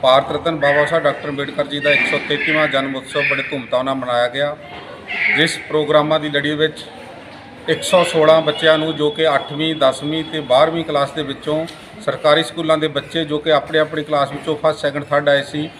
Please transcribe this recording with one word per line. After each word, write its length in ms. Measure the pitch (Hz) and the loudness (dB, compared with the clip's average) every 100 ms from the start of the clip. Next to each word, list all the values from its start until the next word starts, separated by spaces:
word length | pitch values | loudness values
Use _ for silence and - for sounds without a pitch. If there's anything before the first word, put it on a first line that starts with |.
ਭਾਰਤ 300 | 131 131 143 | 6 4 4
ਰਤਨ 240 | 147 165 165 | -4 -2 0
ਬਾਬਾ 300 | 143 143 147 | 2 2 2
ਸਾਹਿਬ 180 | 165 | 2
ਡਾਕਟਰ 260 | 147 - 147 | 0 -2 -6
ਅੰਬੇਡਕਰ 360 | 139 139 - 135 | -6 -6 -4 -4
ਜੀ 140 | 143 | -2
ਦਾ 120 | 147 | 0
ਇੱਕ 100 | 147 - | 2 2
ਸੌ 60 | 147 - | -2 -2
ਤੇਤੀਵਾਂ 380 | 147 - 156 151 | -2 0 0 2
ਜਨਮ 280 | 135 135 135 | 0 -2 -6
ਉਤਸਵ 260 | - 147 139 | -6 -2 -2
ਬੜੇ 120 | 139 | -2
ਧੂਮਧਾਮ 420 | 135 143 117 127 131 | -4 -8 -2 -2 0
ਨਾਲ 100 | 135 | -4
ਮਨਾਇਆ 320 | 123 120 123 | -2 0 0
ਗਿਆ, 300 | 135 143 151 - - - - - - - - | 0 -4 -4 -14 -16 -16 -18 -10 -4 0 2
ਜਿਸ 200 | 160 - | 0 0
ਪ੍ਰੋਗਰਾਮਾਂ 640 | - 151 147 151 151 156 | -4 -4 2 2 4 0
ਦੀ 100 | 147 | 0
ਲੜੀ 260 | 143 143 151 | -2 -2 0
ਵਿੱਚ 220 | 156 156 - - - - - - - - - | -2 -2 -16 -18 -18 -18 -18 -20 -20 -14 -4
ਇੱਕ 160 | 160 | -2
ਸੌ 200 | - 185 | 2 2
ਸੋਲਾਂ 380 | 175 165 156 160 | 2 4 6 6
ਬੱਚਿਆਂ 360 | 151 147 160 156 | 4 2 4 4
ਨੂੰ, 180 | 156 151 | 2 0
ਜੋ 140 | 147 | -2
ਕਿ 260 | 147 160 139 | 2 2 2
ਅੱਠਵੀਂ, 400 | - 143 160 160 | -2 -4 -4 2
ਦਸਵੀਂ 480 | 135 131 147 160 | 2 2 -4 -4
ਤੇ 160 | 156 156 | -4 -6
ਬਾਰ੍ਹਵੀਂ 440 | 131 123 160 165 | 2 4 4 2
ਕਲਾਸ 280 | 160 147 139 | -2 0 0
ਦੇ 120 | 156 | -2
ਵਿੱਚੋਂ 420 | 143 131 - 151 165 - - - - | -8 -8 -4 -4 -4 -10 -20 -8 -6
ਸਰਕਾਰੀ 380 | 131 151 151 | 0 4 4
ਸਕੂਲਾਂ 340 | 160 - 160 156 | 2 -4 0 0
ਦੇ 100 | 156 | 0
ਬੱਚੇ, 380 | 143 - 165 156 | -4 -4 -4 -2
ਜੋ 120 | 151 | -2
ਕਿ 140 | 156 | 2
ਆਪਣੀ 260 | 147 - 160 | 2 2 0
ਆਪਣੀ 260 | 151 156 | 0 -2
ਕਲਾਸ 280 | 147 151 139 | -2 -2 -2
ਵਿੱਚੋਂ 240 | 143 160 151 160 | -4 -6 0 0
ਫਸਟ, 140 | 151 | 0
ਸੈਕਿੰਡ, 260 | 147 143 143 | -4 -4 -2
ਥਰਡ 240 | 147 147 | 0 2
ਆਏ 140 | 143 | 2
ਸੀ 260 | 139 151 156 - | 0 -6 -8 -10